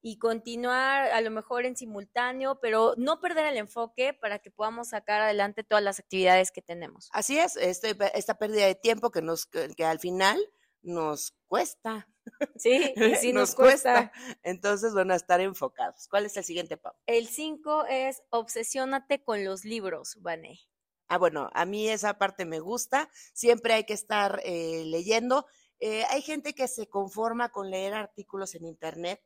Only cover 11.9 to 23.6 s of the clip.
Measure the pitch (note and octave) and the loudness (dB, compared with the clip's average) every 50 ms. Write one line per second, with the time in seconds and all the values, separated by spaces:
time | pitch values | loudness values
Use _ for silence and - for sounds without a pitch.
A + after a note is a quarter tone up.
11.9 | A3 G#3+ - _ _ _ _ - _ _ C#4+ - _ - - A#3 B3+ C#4 F4 C#4+ | -8 -8 -12 _ _ _ _ -20 _ _ -8 -8 _ 0 2 4 4 4 4 0
12.9 | C4 G#3 A3+ A3 - - A#3 B3 B3 B3+ B3+ B3 - - B3+ C4 C#4 C4+ - B3+ | 2 4 4 4 6 4 2 2 2 4 2 2 4 8 8 8 8 8 4 4
13.9 | B3 A#3+ A#3+ A3 - A#3+ B3 B3+ - _ _ F3+ F#3 F3+ F3+ G3+ G#3 G3 G#3 A3+ | 4 4 4 2 -8 -16 -14 -14 -16 _ _ -6 -6 -2 0 0 0 2 0 0
14.9 | G#3+ G3 F#3 F#3 F#3 F3 - - F3+ F3 F#3 G3 F#3 - D3 C3 _ - A#3+ - | 2 2 2 4 2 0 2 2 2 2 2 0 -4 -6 -8 -8 _ -4 -6 -6
15.9 | - - - - - G3+ G#3 G3+ - G3+ F#3 - E3 F3 E3+ D#3+ D#3+ - _ - | -6 -10 -14 -2 0 0 0 0 -6 -8 -8 -6 -6 -6 -6 -6 -10 -12 _ -18
16.9 | - _ _ - A#3 A#3 A#3 A3+ - - D4+ D#4 D#4 D4+ D#4 D4+ D4+ D#4 D4+ - | -18 _ _ 0 0 0 0 0 -8 -8 -6 -8 -8 -8 -4 -2 -2 -2 0 0
17.9 | C4+ C4 C4 C4+ C4 - _ _ - A#3 A3+ A3+ - A3+ A3+ - - C4+ C4 C4 | -2 -2 -2 -2 -6 -8 _ _ -4 -4 -4 -4 -6 -6 -6 -4 -4 -4 -2 -2
18.9 | C4+ C4+ C4 _ - - _ - A3 G#3 G3 F#3+ F#3+ F#3+ G3 G#3+ A3+ A3+ G3 F#3+ | -2 -4 -2 _ -4 -4 _ -4 -4 -2 -2 -6 -6 -8 -8 -8 -8 -6 -6 -6
19.9 | E3 D3 C#3 - - G#3+ F3+ F3 E3 D#3+ D#3+ - - - _ _ _ _ _ _ | -8 -8 -10 -14 -16 _ -8 -8 -8 -8 -10 -18 -20 -20 _ _ _ _ _ _
20.9 | _ _ _ _ E3+ F3+ F#3 E3+ D#3 D3+ C3+ - - - E3+ F3+ G3+ G#3+ G#3+ A3 | _ _ _ _ 0 4 4 4 2 2 -6 -4 -2 -2 -2 0 -2 -4 -2 -2
21.9 | A3 G#3 G3+ G#3 G3+ - G3 F#3+ G3 - F#3 E3 D#3+ D#3+ D#3 F#3 A3+ B3 - - | -2 -2 -2 -4 0 0 -2 -2 -2 -6 -8 -6 -6 -8 -6 -6 -6 -6 -4 -2
22.9 | - C4+ D#4 - _ - - - _ - - A#3+ A#3 A#3 | 0 -2 -2 -2 _ -20 -20 -18 _ 2 4 4 4 6